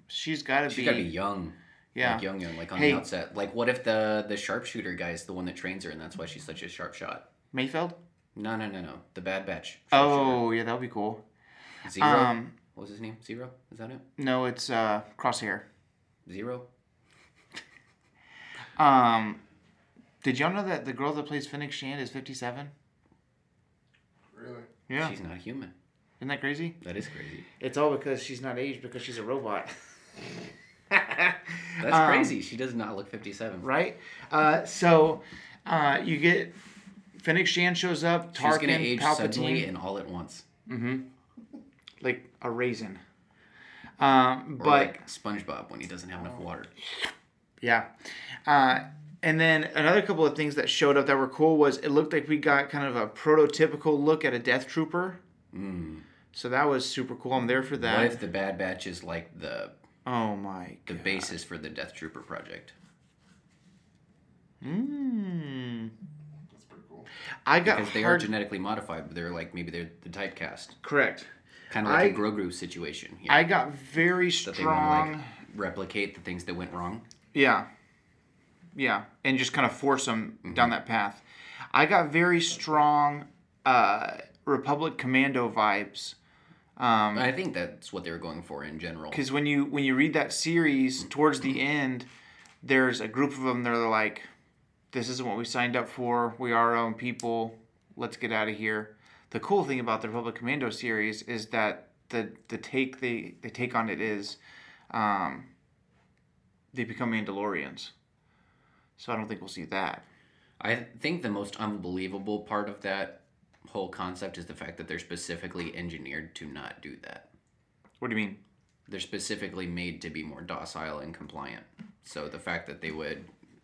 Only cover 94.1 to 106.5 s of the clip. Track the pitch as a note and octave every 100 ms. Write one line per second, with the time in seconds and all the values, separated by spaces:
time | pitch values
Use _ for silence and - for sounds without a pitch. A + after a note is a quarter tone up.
94.1 | - - - _ _ _ _ _ C3 A#2
95.1 | B2+ B2 G#2 A#2 B2+ B2 B2 A#2+ - B2
96.1 | A#2+ A#2+ A2+ B2 A#2 A#2 A#2 A2+ A2+ B2
97.1 | A#2+ A#2+ A2+ A2+ A2+ _ _ _ - A#2+
98.1 | - A#2 A2 A2 G#2 A2 G#2+ G#2+ - _
99.1 | - _ A#2 - G3 D3 C3+ A#2 A2 A2
100.1 | A#2 A#2 A2 A#2+ D3 B2 - B2 A2 G#2+
101.1 | G#2+ - A#2 G#2+ A#2 G#2+ F#2 - _ -
102.1 | A#2 G2+ - - A#2 - C3 C3 C3 B2+
103.1 | A#2 - - A#2 - B2 A#2+ A2+ F#2+ A2
104.1 | G#2 G2 - - - - - - A#2 G#2+
105.1 | G2 E2+ C2 - _ _ _ _ _ _
106.1 | _ _ _ _